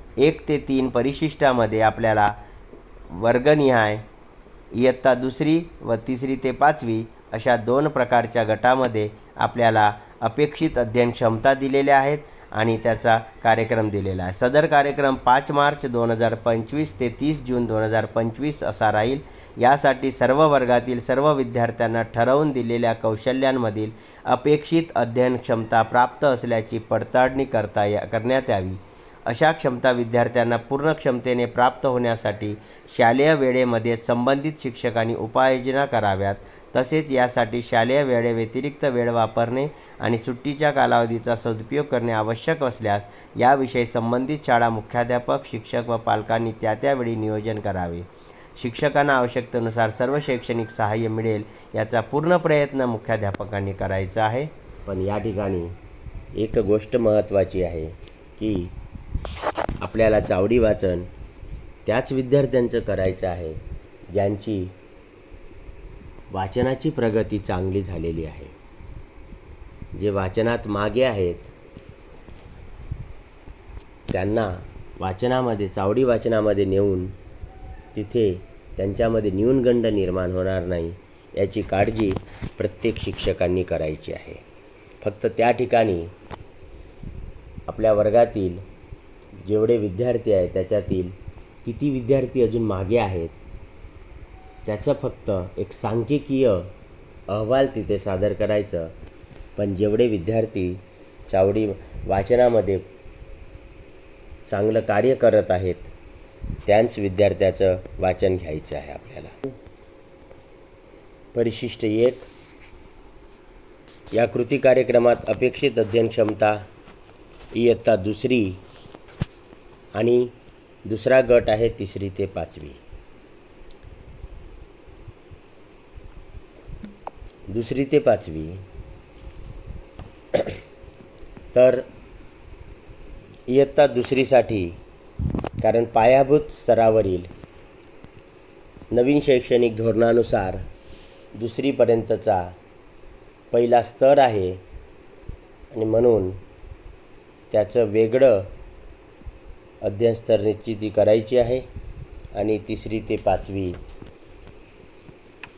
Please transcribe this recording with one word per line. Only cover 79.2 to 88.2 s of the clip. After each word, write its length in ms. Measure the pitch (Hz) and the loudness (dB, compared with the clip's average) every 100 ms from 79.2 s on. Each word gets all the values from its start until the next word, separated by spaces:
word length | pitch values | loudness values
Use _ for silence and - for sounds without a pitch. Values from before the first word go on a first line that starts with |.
| 104 | 0
न्यूनगंड 560 | 95 113 135 123 120 113 | 0 2 2 2 0 0
निर्माण 460 | 104 92 92 90 | 0 -2 -2 -2
होणार 300 | 92 92 95 | -2 -2 -2
नाही 300 | 87 90 82 92 - - - - | -4 -4 -6 -10 -18 -20 -10 -4
याची 260 | 98 107 | -4 -4
काळजी 500 | 92 95 107 110 104 - - - - - | -2 0 0 0 -2 -2 -8 -14 -12 -6
प्रत्येक 400 | 104 - 117 101 | -6 -4 -4 -4
शिक्षकांनी 640 | - 90 101 90 90 92 | -6 -6 -4 -2 0 0
करायची 500 | 87 82 80 78 - | -2 -4 -4 -6 -10
आहे. 300 | - - - - - - - - - | -14 -14 -20 -20 -20 -20 -20 -20 -10
फक्त 220 | 107 101 113 | -8 -4 -2
त्या 240 | - 117 | 2 2
ठिकाणी 560 | 120 123 120 110 87 85 - - - - - - - - - - - - - - - - | 2 2 4 4 0 -6 -14 -18 -18 -18 -20 -20 -20 -20 -18 -16 -14 -16 -16 -18 -16 -12
आपल्या 240 | - 110 | 0 2
वर्गातील 640 | 104 107 113 | 4 4 4